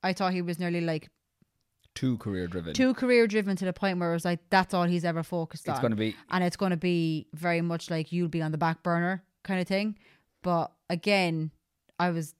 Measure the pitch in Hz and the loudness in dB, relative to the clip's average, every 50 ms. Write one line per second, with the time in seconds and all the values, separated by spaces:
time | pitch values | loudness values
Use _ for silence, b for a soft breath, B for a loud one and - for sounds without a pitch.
0 | - 190 185 - 196 185 185 180 175 170 175 160 180 175 175 175 170 165 160 156 | 0 -2 -2 0 0 0 0 0 -2 -2 -2 -2 -2 -2 0 0 0 0 -2 -2
1 | - - _ _ _ _ _ _ _ _ _ _ _ _ _ _ _ _ _ - | -4 -10 _ _ _ _ _ _ _ _ _ _ _ _ _ _ _ _ _ -2
2 | - 131 123 110 - 110 101 92 90 85 87 92 85 82 76 - 262 262 262 - | 0 0 0 0 -2 -4 -4 -4 -4 -4 -4 -6 -6 -4 0 2 4 4 4 2
3 | 262 247 247 240 233 226 202 220 208 196 196 175 190 185 180 - - 196 190 180 | 2 4 6 6 6 4 2 0 0 0 -2 -2 -2 -4 -4 0 -2 -2 0 0
4 | 175 170 165 170 160 180 175 165 _ _ - 190 185 185 - 185 175 170 180 175 | 0 0 0 0 0 -2 -2 -2 _ _ 4 4 4 4 2 2 2 4 2 2
5 | 165 175 165 165 165 - - 175 165 160 - 156 - - 151 131 127 120 113 104 | 0 0 -2 -2 -4 -4 -4 -4 -4 -4 -8 -12 -6 -4 -4 0 0 0 0 0
6 | 110 110 107 B B B - 185 180 180 170 - 202 190 180 165 151 180 175 170 | -2 -2 -2 B B B 0 0 0 0 0 0 -2 0 0 0 0 0 2 2
7 | 165 160 160 156 - _ - 151 165 175 170 170 170 170 165 165 - - 175 160 | 2 0 0 -2 -4 _ -14 -4 -2 0 0 2 0 0 -2 -4 -4 -4 -4 -4
8 | 156 - - 175 175 165 151 170 160 156 156 151 165 165 165 - _ 175 170 170 | -4 -2 -2 -2 -2 0 0 -2 -2 -2 -2 0 2 0 0 0 _ 0 0 2
9 | 175 175 190 180 - _ _ _ _ - 196 185 180 175 196 190 208 214 208 b | 2 0 -2 -4 -6 _ _ _ _ -4 -2 -2 0 0 0 0 0 -2 -4 b
10 | b b b b b b _ _ _ 180 175 165 156 - _ _ _ _ 175 170 | b b b b b b _ _ _ 0 0 0 0 -2 _ _ _ _ -6 -2
11 | - 208 202 196 185 175 160 160 156 156 - _ _ _ _ _ _ _ _ _ | 2 2 4 4 4 2 0 -2 -4 -4 -6 _ _ _ _ _ _ _ _ _
12 | 175 180 175 165 160 147 - _ | 0 0 0 0 -4 -6 -10 _